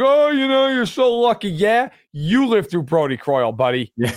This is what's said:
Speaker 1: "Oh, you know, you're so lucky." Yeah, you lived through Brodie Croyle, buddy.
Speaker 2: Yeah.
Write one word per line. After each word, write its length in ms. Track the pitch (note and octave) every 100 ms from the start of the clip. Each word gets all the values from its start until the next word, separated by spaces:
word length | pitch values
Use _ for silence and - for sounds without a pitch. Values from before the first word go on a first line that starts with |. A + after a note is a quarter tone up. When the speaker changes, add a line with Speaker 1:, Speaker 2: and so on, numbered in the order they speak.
| C4+
Speaker 1:
"Oh, 240 | D4 D4
you 160 | C#4+ C4+
know, 200 | C4+ C4+
you're 160 | C4 G#3+
so 240 | - B3+
lucky." 360 | A#3+ A#3+ G#3+ G#3
Yeah, 420 | D#3+ G#3 A#3 D#3 _ _
you 340 | C#3+ D#3 B3 C4
lived 240 | A3 G3+
through 120 | F3
Brodie 340 | C#3 E3 C#3+ B2+
Croyle, 360 | - C3 A#2
buddy. 400 | A2+ B2+ B2+ A#2 -
Speaker 2:
Yeah. 160 | A#2